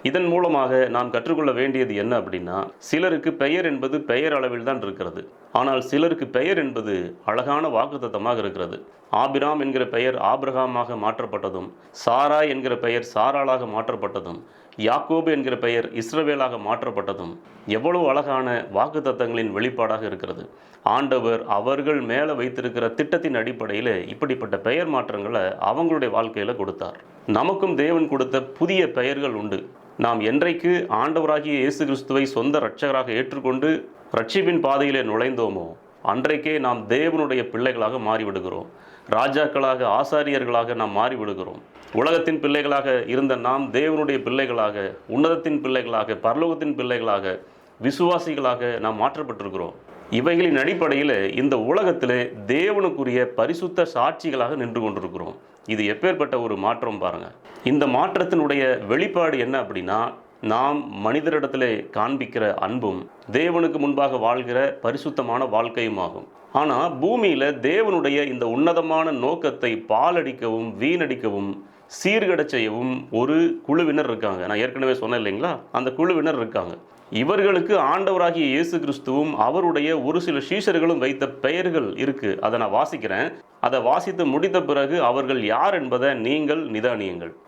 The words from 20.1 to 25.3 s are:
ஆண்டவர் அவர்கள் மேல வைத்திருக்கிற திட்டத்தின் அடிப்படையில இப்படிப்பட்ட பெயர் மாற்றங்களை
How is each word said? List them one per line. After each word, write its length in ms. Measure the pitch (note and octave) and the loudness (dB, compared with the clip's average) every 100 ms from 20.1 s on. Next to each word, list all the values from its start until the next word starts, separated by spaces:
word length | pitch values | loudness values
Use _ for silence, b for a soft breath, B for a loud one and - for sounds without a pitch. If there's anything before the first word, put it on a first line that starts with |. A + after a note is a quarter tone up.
| F#2 F#2+ F2 - B B B | -6 -8 -10 -14 B B B
ஆண்டவர் 640 | - A#2 C#3 B2+ A2+ A2+ B2 | 0 2 2 2 2 0 0
அவர்கள் 560 | G2+ A#2 C#3+ C#3+ D3 | 0 0 0 0 -2
மேல 320 | A#2 B2 D#3 | 0 0 0
வைத்திருக்கிற 560 | C3+ B2 B2+ B2 A#2+ A#2 | -2 -4 -4 -6 -2 -2
திட்டத்தின் 460 | A#2 D3 E3+ E3+ B2 | -2 0 0 0 -2
அடிப்படையில 720 | A2+ A#2 G#2+ G#2 A#2+ G2 E2+ | -2 -6 -6 -2 -2 -2 -4
இப்படிப்பட்ட 500 | - C#3+ B2+ G#2+ - | -6 -4 -2 -4 -2
பெயர் 280 | A#2+ D3+ - | 0 0 0
மாற்றங்களை 560 | C3 A#2+ G#2 G2+ | -2 -2 -6 -2